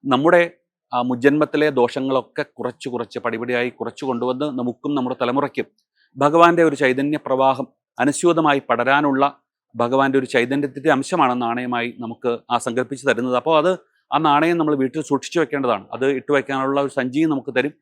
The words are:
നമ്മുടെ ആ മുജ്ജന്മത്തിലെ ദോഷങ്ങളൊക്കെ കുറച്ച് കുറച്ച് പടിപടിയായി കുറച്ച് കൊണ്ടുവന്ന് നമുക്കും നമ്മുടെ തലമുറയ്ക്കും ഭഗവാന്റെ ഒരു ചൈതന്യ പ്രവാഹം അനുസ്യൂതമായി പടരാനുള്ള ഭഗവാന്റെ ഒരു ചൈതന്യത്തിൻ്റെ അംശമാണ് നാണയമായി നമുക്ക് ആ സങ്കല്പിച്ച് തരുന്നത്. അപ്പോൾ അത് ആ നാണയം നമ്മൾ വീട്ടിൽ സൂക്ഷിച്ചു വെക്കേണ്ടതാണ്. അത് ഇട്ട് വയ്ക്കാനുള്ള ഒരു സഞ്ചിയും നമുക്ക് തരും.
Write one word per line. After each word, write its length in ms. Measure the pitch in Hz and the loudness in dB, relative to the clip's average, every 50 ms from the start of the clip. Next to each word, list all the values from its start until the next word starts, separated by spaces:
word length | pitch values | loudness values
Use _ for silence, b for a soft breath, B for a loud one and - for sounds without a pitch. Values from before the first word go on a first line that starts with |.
| - 135 131 | -2 0 0
നമ്മുടെ 300 | 127 143 165 175 175 170 170 - _ _ _ _ _ _ _ - | 2 4 4 4 4 2 0 -4 _ _ _ _ _ _ _ -4
ആ 80 | 123 120 127 | -4 -2 -2
മുജ്ജന്മത്തിലെ 580 | 127 120 117 139 139 151 151 147 - 147 147 151 143 127 | -4 2 2 2 4 4 0 0 0 0 0 0 2 2
ദോഷങ്ങളൊക്കെ 680 | 120 120 - 139 131 135 135 131 120 _ _ - 147 _ _ - | 0 0 0 -4 -4 -2 -2 -2 -4 _ _ -10 -10 _ _ -10
കുറച്ച് 300 | 113 123 120 _ - 135 120 | -8 -8 -8 _ -10 -8 -6
കുറച്ച് 240 | 120 120 - - 123 - | -8 -8 -8 -10 -6 -6
പടിപടിയായി 460 | 117 113 110 120 120 123 120 123 123 117 _ | -6 -6 -4 -4 -4 -2 -2 -2 -4 -6 _
കുറച്ച് 260 | 117 117 - - - 131 | -10 -10 -10 -8 -6 -4
കൊണ്ടുവന്ന് 360 | 127 120 120 127 127 127 147 151 131 127 | -4 -2 -2 -4 -2 -4 -4 -6 -4 -4
നമുക്കും 340 | 120 123 117 _ _ 147 147 139 | -4 -4 -6 _ _ -4 -4 -2
നമ്മുടെ 180 | 127 123 127 - 127 | -2 -4 -4 -2 -2
തലമുറയ്ക്കും 440 | 120 123 139 143 135 - - 110 _ _ _ _ _ _ _ _ _ _ 131 135 | -2 0 0 0 0 -2 -6 -8 _ _ _ _ _ _ _ _ _ _ 0 0
ഭഗവാന്റെ 400 | 147 151 170 170 170 170 170 170 160 | 4 6 8 8 8 8 6 4 4
ഒരു 80 | 143 135 147 | 4 2 0
ചൈതന്യ 360 | 131 127 131 139 143 151 147 _ | 0 2 0 -2 -2 -4 -4 _
പ്രവാഹം 420 | - 131 131 131 131 131 123 135 - _ _ _ _ _ - 123 | -4 0 2 2 2 2 0 -6 -12 _ _ _ _ _ -2 -2
അനുസ്യൂതമായി 580 | 139 139 - - 175 170 156 160 151 143 139 135 _ | -2 0 2 2 2 2 4 4 2 2 2 0 _
പടരാനുള്ള 560 | 120 117 120 127 139 143 151 147 135 131 139 143 - _ _ _ _ _ _ _ _ 113 117 | -2 0 2 2 2 2 2 0 0 2 0 0 -2 _ _ _ _ _ _ _ _ -4 -2
ഭഗവാന്റെ 360 | 120 127 135 139 135 135 139 | 0 2 2 2 2 2 0
ഒരു 80 | 127 123 - | -2 0 0
ചൈതന്യത്തിൻ്റെ 560 | 127 120 123 135 143 143 143 131 143 131 160 147 | 0 0 0 -2 -4 -4 -6 -8 -4 0 0 0
അംശമാണ് 380 | 127 135 - - 175 143 127 123 123 123 | 0 0 -4 0 0 2 2 0 -2 -2
നാണയമായി 460 | 117 117 123 123 123 123 120 117 120 - - 123 | -4 -4 -4 -4 -4 -4 -4 -4 -6 -8 -10 -12
നമുക്ക് 260 | 113 113 _ - 123 117 113 _ _ 120 | -12 -12 _ -4 -4 -4 -4 _ _ -4
ആ 60 | 120 - | -4 -2
സങ്കല്പിച്ച് 380 | 131 117 127 127 117 139 127 127 139 | -2 -4 -4 -4 -4 -8 -4 -2 -2
തരുന്നത്. 280 | 117 107 120 127 123 123 120 | 0 0 0 -2 -2 -2 0
അപ്പോൾ 140 | 156 165 156 147 | 2 2 2 2
അത് 100 | 180 185 175 _ _ _ _ _ _ 131 | 2 -2 -2 _ _ _ _ _ _ -4
ആ 40 | 147 160 | 0 2
നാണയം 300 | 156 143 143 156 170 175 170 | 2 4 4 4 2 2 0
നമ്മൾ 140 | 156 151 151 139 | 0 0 0 0
വീട്ടിൽ 220 | 135 127 127 156 147 - | 0 -2 -2 -6 -4 -2
സൂക്ഷിച്ചു 300 | 143 131 - - - 170 | -2 -2 -2 -4 -2 -2
വെക്കേണ്ടതാണ്. 440 | 156 - - 143 135 123 113 98 95 - - | -2 -2 -2 -4 0 0 -2 -2 -4 -10 -8
അത് 100 | 117 131 139 143 131 | -2 -2 -2 -2 -2
ഇട്ട് 120 | - - 147 | -2 0 0
വയ്ക്കാനുള്ള 440 | 139 131 135 139 135 135 135 139 143 139 | 0 0 0 -4 -4 -2 -2 -2 -2 -2
ഒരു 60 | 135 - | -2 -2
സഞ്ചിയും 340 | 139 127 127 123 147 160 160 151 | -4 -4 -2 -2 0 0 0 0
നമുക്ക് 200 | 135 120 - 117 | -2 -4 -4 -2
തരും. 160 | 127 127 151 147 _ | 0 -2 -2 -4 _